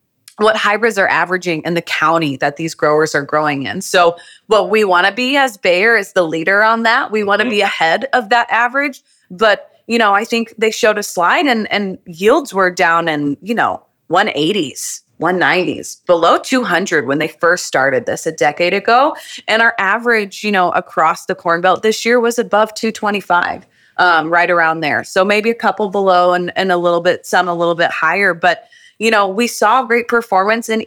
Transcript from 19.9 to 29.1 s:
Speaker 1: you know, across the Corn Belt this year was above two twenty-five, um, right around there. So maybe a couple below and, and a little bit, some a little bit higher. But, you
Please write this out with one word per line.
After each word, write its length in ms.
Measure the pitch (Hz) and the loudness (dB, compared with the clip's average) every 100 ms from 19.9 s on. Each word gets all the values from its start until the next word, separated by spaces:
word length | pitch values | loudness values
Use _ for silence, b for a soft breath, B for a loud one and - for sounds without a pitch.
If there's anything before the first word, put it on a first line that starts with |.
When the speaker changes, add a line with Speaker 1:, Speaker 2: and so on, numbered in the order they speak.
| 214 240 226 202 - | 0 0 0 -2 -6
Speaker 1:
you 80 | 214 | -2
know, 180 | 202 175 | 2 2
across 540 | - 185 - 160 175 - | 0 -4 0 0 0 -4
the 80 | |
Corn 260 | 185 175 170 | -4 -2 0
Belt 220 | 180 175 | 2 2
this 220 | 220 214 | 0 0
year 160 | 233 247 | 0 2
was 180 | 233 233 | 2 -2
above 360 | 196 208 214 | 0 0 0
two 180 | 214 226 | -2 -6
twenty-five, 720 | 220 214 202 - 175 - - - b b - | -4 -4 -4 0 0 0 -6 -14 b b 0
um, 320 | 180 165 160 | 2 2 2
right 220 | 175 175 | 2 2
around 300 | 175 160 160 | 2 2 0
there. 240 | 151 113 | -2 -2
So 200 | 107 190 | -2 0
maybe 240 | 190 208 214 | 2 2 0
a 60 | |
couple 340 | 226 220 190 208 | -2 -2 -2 -2
below 440 | 202 190 180 180 | 0 2 4 4
and, 180 | 180 175 - | 2 -2 -4
and 160 | 190 | 0
a 40 | 175 | 0
little 240 | 175 170 | 2 2
bit, 260 | 175 - - | 0 -2 0
some 220 | 190 185 | 0 0
a 60 | |
little 200 | 170 170 | 0 0
bit 160 | 170 170 | 0 -2
higher. 440 | - 160 180 202 | -2 -2 0 0
But, 340 | 170 180 165 b b b - | 0 0 0 b b b -6
you 120 | 220 | 0